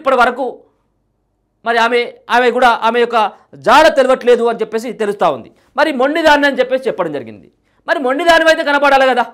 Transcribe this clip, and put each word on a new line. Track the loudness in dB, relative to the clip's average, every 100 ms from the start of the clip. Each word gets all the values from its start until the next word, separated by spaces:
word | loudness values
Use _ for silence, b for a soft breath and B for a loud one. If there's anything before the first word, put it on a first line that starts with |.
ఇప్పటి | -4 0
వరకు | 0 -2 -8 -10 _ _ _ _ _ _ _ _ _ _
మరి | -4 0
ఆమె, | 0 -2 -4 -12 -2
ఆమె | 0 2 2
కూడా | 2 2 0
ఆమె | 0
యొక్క | 0 0 -2 b b -6 2
జాడ | 4 4 4
తెలవట్లేదు | 2 0 2 2 0
అని | -4
చెప్పేసి | -6 -6 -8 -6
తెలుస్తూ | -6 -2 -2 -4
ఉంది. | -10 _ _ -4
మరి | -2 0
మొండిదాన్ని | -2 0 2 2 2
అని | -2
చెప్పేసి | -2 -4 -4
చెప్పడం | -6 -6 -8
జరిగింది. | -12 -20 -20 _ _ _ -6
మరి | -4 -2
మొండిదానివి | -2 2 2 4
అయితే | 2 0
కనబడాలి | 0 2 4 2
కదా, | 0 -4